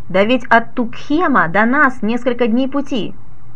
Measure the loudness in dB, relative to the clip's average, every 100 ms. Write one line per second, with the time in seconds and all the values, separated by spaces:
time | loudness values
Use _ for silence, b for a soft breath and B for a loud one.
0 | -2 0 2 2 2 2 2 -2 -2 -4
1 | -2 0 2 2 2 2 2 4 2 2
2 | -2 -2 -2 0 0 0 0 -2 -2 -2
3 | -4 -4 -6 -6 -6